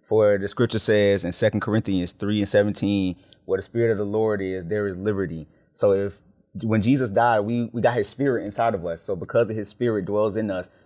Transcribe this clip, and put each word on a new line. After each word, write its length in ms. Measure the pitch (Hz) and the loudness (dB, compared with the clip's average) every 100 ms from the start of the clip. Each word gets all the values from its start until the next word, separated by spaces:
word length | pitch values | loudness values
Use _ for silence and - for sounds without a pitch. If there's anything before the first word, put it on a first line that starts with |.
| _ | _
For 300 | 110 104 101 | 4 6 4
the 100 | 98 | 0
scripture 300 | - 117 110 | 0 0 2
says 480 | - 107 101 98 85 | 2 4 4 2 0
in 60 | |
Second 300 | 85 110 104 | 0 0 0
Corinthians 500 | 104 110 - 95 90 | 0 0 0 -2 -2
three 300 | - 101 107 | -6 -2 -2
and 60 | 101 | 2
seventeen, 680 | 104 104 101 101 101 92 87 _ _ - | 2 2 0 0 0 0 -4 _ _ -6
"Where 120 | 95 | -4
the 60 | |
Spirit 280 | 95 117 117 | -4 -2 0
of 40 | 104 | 0
the 80 | 104 | -2
Lord 380 | 107 110 104 | -2 0 -2
is, 200 | 95 92 85 | -4 -6 -4
there 200 | 104 101 | -4 -4
is 80 | 90 | -4
liberty." 520 | 101 98 92 80 76 _ _ | -4 -2 -4 -6 -14 _ _
So 200 | - 104 | -2 2
if, 280 | 98 98 - _ _ _ - | 2 0 -8 _ _ _ -8
when 220 | 113 110 | 0 2
Jesus 260 | 104 139 127 | 2 2 2
died, 300 | 98 120 113 | 2 4 2
we, 240 | 104 120 117 | 0 -2 -4
we 80 | 117 | 0
got 140 | 117 113 | 0 0
his 120 | 101 | -4
spirit 380 | - 139 117 98 | -2 0 0 -4
inside 300 | 98 117 104 | -2 0 0
of 100 | 85 | -6
us. 160 | 82 | -8
So 140 | - 92 | -8 -8
because 340 | 101 117 110 | -2 0 0
of 60 | 110 | -2
his 120 | 101 | -8
spirit 380 | - 123 107 90 | -4 -2 -2 -2
dwells 300 | 104 107 104 | -2 -2 -2
in 160 | 107 | -4
us, 180 | 92 90 _ | -6 -8 _